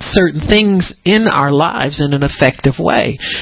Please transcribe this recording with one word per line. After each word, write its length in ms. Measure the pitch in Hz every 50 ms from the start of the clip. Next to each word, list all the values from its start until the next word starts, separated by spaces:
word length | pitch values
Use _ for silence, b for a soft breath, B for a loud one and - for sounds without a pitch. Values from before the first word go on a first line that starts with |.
certain 400 | - - - 208 185 165 143 151
things 560 | 147 - 202 208 214 202 196 185 175 - - - -
in 220 | 175 202 214 226 226
our 240 | - 147 139 143 143
lives 480 | 143 156 170 - 117 131 139 143 156
in 140 | 147 143 143
an 80 | 139 143
effective 580 | 143 - - 147 131 - - - 139 139 -
way. 380 | 165 - - - - - - 131 B B B B